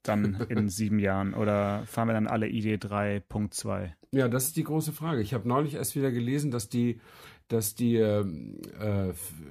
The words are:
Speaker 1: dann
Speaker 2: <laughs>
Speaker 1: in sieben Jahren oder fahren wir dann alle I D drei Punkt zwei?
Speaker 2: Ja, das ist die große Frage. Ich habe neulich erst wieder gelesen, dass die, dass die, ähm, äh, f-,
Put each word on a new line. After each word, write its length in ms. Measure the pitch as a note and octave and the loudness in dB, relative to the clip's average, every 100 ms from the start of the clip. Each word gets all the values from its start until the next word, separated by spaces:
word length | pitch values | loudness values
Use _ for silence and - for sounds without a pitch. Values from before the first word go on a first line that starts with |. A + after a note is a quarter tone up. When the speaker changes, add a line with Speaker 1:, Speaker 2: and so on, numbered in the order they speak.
Speaker 1:
dann 320 | - G#2+ G#2 G2 | 0 2 2 0
Speaker 2:
<laughs> 140 | A#2+ | -2
Speaker 1:
in 200 | A2 G#2 | 2 0
sieben 280 | F#2+ G#2 G#2+ | 2 2 4
Jahren 360 | G2 F#2+ G2 | 4 2 0
oder 500 | F#2+ G#2 G#2 G2+ G#2 A2 | 0 2 2 2 0 -4
fahren 200 | - A2+ | 0 2
wir 60 | |
dann 140 | A2 G#2+ | 2 2
alle 200 | A2 A2 | 0 0
I 140 | A2+ | -2
D 160 | G#2+ G#2+ | 0 -2
drei 420 | G2+ G2+ G#2 G2+ | -2 0 0 -2
Punkt 340 | - A2 G#2 | -4 -4 -4
zwei? 440 | - G#2+ F#2+ F2+ - - | -4 -6 -4 -6 -10 -2
Speaker 2:
Ja, 180 | C3+ B2 | 2 4
das 160 | B2+ C3 | 2 0
ist 100 | D#3+ | -2
die 80 | |
große 300 | D#3 D#3 D#3 | -2 0 -2
Frage. 280 | D3+ D#3+ C3+ | -4 -2 -2
Ich 120 | G2+ | 0
habe 120 | C3+ A2+ | -2 0
neulich 280 | C3 D3+ | 2 0
erst 240 | D3 C3 C#3+ | -2 -4 0
wieder 120 | C3+ | 0
gelesen, 420 | A#2+ A#2 C#3+ D3 | 0 0 0 -2
dass 180 | A#2+ - | -4 -2
die, 320 | B2 A#2+ A2 - - - - - | 0 0 0 -10 -20 -20 -18 -2
dass 260 | A2+ G#2+ - | -2 0 0
die, 220 | A#2+ A2+ | 2 4
ähm, 640 | G#2+ G#2 G2 D2+ G#1+ G1+ G1+ - | 4 4 0 -4 -10 -12 -14 -6
äh, 300 | G#2+ G2+ F#2+ | -2 0 0
f-, 240 | E2+ - D#2+ D2+ | -4 -10 -12 -6